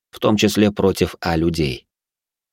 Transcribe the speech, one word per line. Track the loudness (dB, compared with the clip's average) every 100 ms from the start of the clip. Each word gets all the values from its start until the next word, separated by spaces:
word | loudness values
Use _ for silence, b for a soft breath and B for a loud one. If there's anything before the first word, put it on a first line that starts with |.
| _
в | -4
том | -2 2
числе | 2 2 2
против | 2 0 2 -2 -4
А-людей. | -4 -2 0 -2 -4 -6 _ _ _ _ _ _ _